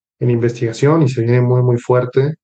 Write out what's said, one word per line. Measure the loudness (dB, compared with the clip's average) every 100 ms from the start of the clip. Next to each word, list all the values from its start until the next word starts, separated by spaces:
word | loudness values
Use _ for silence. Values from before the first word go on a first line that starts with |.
| _ -6
en | -2
investigación | 0 -2 -4 -6 -2 0 2
y | 0
se | 0
viene | 0 2
muy, | 2 2
muy | 2 0
fuerte | 0 0 0 -2 -2 -4